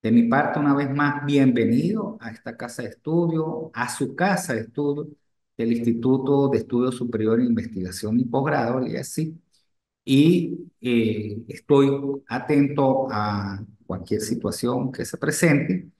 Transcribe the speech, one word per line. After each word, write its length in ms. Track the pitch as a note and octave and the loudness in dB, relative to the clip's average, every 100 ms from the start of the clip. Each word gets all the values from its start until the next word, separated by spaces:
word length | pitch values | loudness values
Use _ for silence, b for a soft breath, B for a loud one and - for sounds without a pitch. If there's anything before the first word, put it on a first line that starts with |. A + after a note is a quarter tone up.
De 120 | A2 | 4
mi 100 | A#2 A#2 | 4 4
parte, 320 | C3 D3 - | 2 2 0
una 140 | D3 C#3 | 2 2
vez 120 | C#3 | 0
más, 360 | C#3+ C#3+ - C#3 | 0 0 0 0
bienvenido 920 | C#3+ C3+ A#2+ A2 A#2+ E3 G#3+ G3 - | 4 4 4 2 2 0 -2 -6 -10
a 100 | A#2 | -16
esta 260 | A2 - A#2 | -14 -14 -12
casa 260 | A#2+ - | -12 -10
de 80 | A2+ | -12
estudio, 800 | - - E3 E3+ D#3+ D#3+ D#3 - | -12 -2 0 0 0 -4 -6 -10
a 140 | - A#2+ | -6 -6
su 260 | - C3+ | -4 -6
casa 400 | - F#3 F#3 - | 0 0 0 -2
de 60 | A#2 | -4
estudio, 480 | A2+ - C#3+ C#3+ D3+ - _ _ _ - | -4 -4 -2 -2 -6 -14 _ _ _ -4
del 160 | A#2 | -2
Instituto 760 | A#2 A#2 A#2 B2 C3 C3 C#3 C#3 | 0 0 0 2 2 4 4 4
de 100 | B2 | 2
Estudios 360 | - A#2+ B2+ | 0 0 0
Superiores, 540 | B2 A#2+ A2+ A2 A#2 B2 | -2 -4 -2 2 2 2
Investigación 720 | A2 F2 F#2 F2+ - G#2+ A#2 | 0 -2 -8 -8 -6 0 0
y 40 | |
Posgrado, 540 | B2+ C3+ C#3 D3 A#2 B2+ | 2 0 0 0 0 -2
el 140 | B2 | -2
iesi, 440 | B2 C3+ - D#3+ D#3+ _ _ _ _ _ _ | -6 -6 -6 -6 -8 _ _ _ _ _ _
y, 680 | - C3+ D#3 F3+ E3+ - - _ | 2 4 6 4 0 -8 -12 _
eh, 600 | B2+ A#2+ A2 G#2+ G#2 G#2 - | 0 2 2 -2 -6 -10 -12
estoy 400 | - _ C#3+ C#3 C#3 C#3 C#3 _ | -16 _ 4 6 2 -4 -8 _
atento 800 | A#2 - D3 C#3 C#3+ C3+ C3 C3 | -8 0 2 4 2 2 2 0
a 500 | G#2+ G#2+ G2+ G2 G2 A2 - _ | -2 -2 -2 -4 -8 -12 -18 _
cualquier 340 | F#2 F2+ G#2+ | -12 -4 -4
situación 720 | - A2+ - - A#2+ B2+ C3 | -2 -4 -4 -4 -4 -2 -4
que 120 | - | -6
se 140 | - - | -10 -6
presente. 720 | D3 D3 E3+ C#3+ - F2+ - _ | -4 0 2 2 0 -4 -6 _